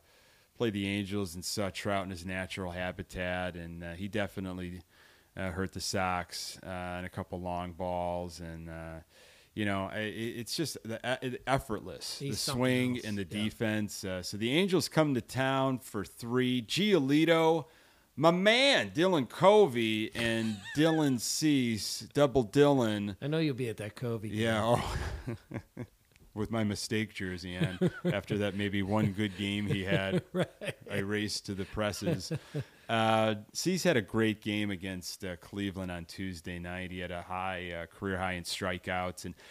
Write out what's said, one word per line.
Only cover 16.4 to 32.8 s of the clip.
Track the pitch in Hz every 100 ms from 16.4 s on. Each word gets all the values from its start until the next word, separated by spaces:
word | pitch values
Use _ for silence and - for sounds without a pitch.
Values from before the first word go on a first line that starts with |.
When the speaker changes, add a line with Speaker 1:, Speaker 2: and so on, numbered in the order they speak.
| 127 127
Speaker 1:
Giolito, | 107 156 214 180 135 151 165 165 165 165 - - - _ _
my | - 160
man, | 180 202 240 277 208 104
Dylan | 101 185 170 113
Covey, | - 185 214 180 120 113 107 110
and | - 117 113 110 104 -
Speaker 2:
<laughs> | 143
Speaker 1:
Dylan | 160 160 147 120
Cease, | - - 156 139 120 107 - - 107
double | 143 143 131
Dylan. | 104 143 143 139 113 107 104 95
Speaker 2:
I | 143
know | 160
you'll | 156 123
be | 117
at | 101
that | 104 -
Covey | 120 113 107
game. | 107
Speaker 1:
Yeah, | 113 110
oh. | 110 120 - - - - -
<laughs> | 113 - 110 - - 117 _ _ _ -
With | 104 98
my | 113
mistake | 104 101 - 110 110
jersey | - 95 90 90 90
on | 92 90 185 -
Speaker 2:
<laughs> | 175
Speaker 1:
after | 101 - 104
that | 104
maybe | 95 101 101
one | 95 107 107
good | 95 107 92
game | 101 101 101
he | 98
had. | 92 98 95 170 -
Speaker 2:
<laughs> |
Right. | 180 - - 202 - -
Speaker 1:
I | 101
raced | 98 104 104 - -
to |
the | 98
presses. | 92 107 104 98 107 139 - 156 - 143 - -